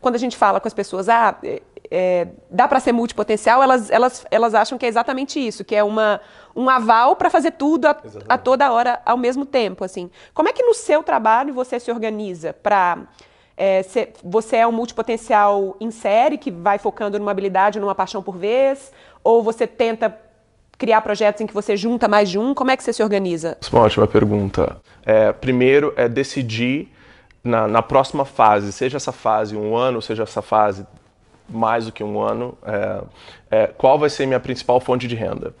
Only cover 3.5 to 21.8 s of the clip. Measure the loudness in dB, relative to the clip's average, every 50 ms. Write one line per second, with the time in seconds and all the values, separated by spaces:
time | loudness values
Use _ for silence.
3.5 | 4 6 6 4 4 2 2 0 2 2 2 2 0 -6 -8 -2 0 0 2 2
4.5 | 2 2 0 0 -4 -4 -4 -2 -2 -2 -2 -2 -4 -6 -6 -6 -4 -4 -4 -4
5.5 | -6 -8 -8 -2 0 0 0 2 0 0 2 2 0 -2 -6 -16 -20 -20 -20 _
6.5 | _ -2 2 2 2 2 4 4 4 4 6 4 2 2 0 2 2 2 0 0
7.5 | -2 -2 0 0 0 2 2 0 0 0 -6 -18 -18 -18 -4 -2 -2 -2 2 0
8.5 | 2 2 2 2 2 2 0 0 -2 -2 -2 -2 -2 0 0 -2 -2 -4 -8 -2
9.5 | -2 -2 -2 -2 -4 -8 -10 -10 -8 -10 -12 -12 _ -20 -20 -10 _ -2 -2 -2
10.5 | 0 0 0 0 0 0 0 0 0 0 0 0 -2 0 2 2 2 2 0 -2
11.5 | -6 -6 -6 -6 -6 -8 -6 -6 -6 -4 -4 -6 -6 -6 -8 -10 -10 -8 -10 -10
12.5 | -10 _ _ 0 2 2 2 2 0 -4 -8 -20 _ -20 -20 _ _ _ _ _
13.5 | _ -2 0 2 2 0 -2 -2 -4 -4 -4 -4 -10 -18 -14 -2 -2 -2 -2 0
14.5 | 0 2 2 2 0 -2 -4 -6 -6 -8 -4 -4 -4 -6 -2 0 2 4 4 4
15.5 | 2 0 -2 -4 -6 -8 -10 -10 -10 -4 0 2 4 4 4 4 0 -2 -6 -8
16.5 | -8 -2 0 0 0 0 -2 -4 -4 -4 -6 -4 -4 -4 -4 -2 -4 -2 -4 -2
17.5 | 2 2 2 2 2 0 -4 -4 -2 -2 -4 -4 -6 -10 -10 -10 -10 -6 -4 -2
18.5 | 0 2 2 2 0 -2 -10 -20 _ _ -20 -20 _ _ _ 4 4 4 4 0
19.5 | -2 -2 -4 -4 0 -2 -2 -2 0 -2 -2 -4 -4 -6 _ _ _ _ _ _
20.5 | _ _ _ _ _ _ 0 2 2 2 2 0 -2 2 0 0 0 0 -8 -6
21.5 | -6 -6 -4 -2 -4 -2